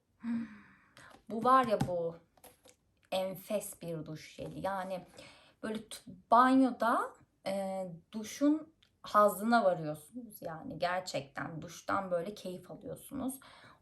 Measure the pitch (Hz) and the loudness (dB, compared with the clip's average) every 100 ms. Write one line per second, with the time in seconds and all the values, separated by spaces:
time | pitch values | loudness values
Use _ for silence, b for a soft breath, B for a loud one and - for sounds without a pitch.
0 | _ _ 233 233 226 208 202 B B B | _ _ -6 -6 -6 -14 -20 B B B
1 | B B - 220 240 262 240 196 - 175 | B B -8 0 6 6 6 2 2 0
2 | 170 165 _ _ - _ _ _ _ _ | -2 -6 _ _ -20 _ _ _ _ _
3 | _ 190 190 190 - 214 - - 170 160 | _ -2 -2 -6 -4 -4 -4 -10 -8 -8
4 | 151 156 - - 135 127 190 196 185 185 | -8 -12 -14 -12 -12 -6 -4 -4 -4 -8
5 | - B B B B B 220 220 - - | -10 B B B B B -8 -8 -10 -16
6 | - - _ 233 254 262 262 - 226 294 | -18 -20 _ 8 8 8 6 4 2 2
7 | 494 - _ _ - 196 190 190 185 165 | 0 -8 _ _ -4 -4 -4 -4 -6 -10
8 | _ 220 214 - 285 311 - _ _ _ | _ -10 -10 0 2 2 -2 _ _ _
9 | - 208 208 185 220 233 196 170 156 151 | 0 4 4 4 2 4 4 2 -4 -8
10 | - 233 226 - 170 160 - 165 175 180 | -10 -16 -16 -14 -12 -10 -10 -4 -2 -2
11 | 185 143 - - - 160 - - - 196 | -4 -8 -8 -10 -8 -8 -12 -12 -4 -4
12 | 190 175 170 208 185 180 - 160 170 156 | -2 -4 -4 -8 -10 -12 -14 -16 -12 -14
13 | - 262 262 262 B B B B | -12 -8 -6 -8 B B B B